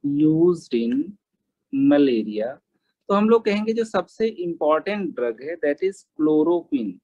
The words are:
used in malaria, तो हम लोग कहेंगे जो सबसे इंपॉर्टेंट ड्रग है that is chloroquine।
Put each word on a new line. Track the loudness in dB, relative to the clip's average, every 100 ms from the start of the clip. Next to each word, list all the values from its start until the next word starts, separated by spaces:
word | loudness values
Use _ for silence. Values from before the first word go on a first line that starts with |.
used | -4 0 2 4 2 2 -2 -2
in | -2 -2 -4 -10 _ _ _ _ _
malaria, | 0 2 4 4 2 -2 -6 -8 -10 _ _ _ _ -2
तो |
हम | 0 4
लोग | 4 2
कहेंगे | -2 -2
जो | -4
सबसे | -2 -4 -4 -4 -4
इंपॉर्टेंट | -4 -8 -2 0 0 0 -6 -6 -4
ड्रग | -4 -4
है | -10 -4
that | -2 0
is | -4 -4 _ -2
chloroquine। | 0 2 2 0 -2 -4 -4 -10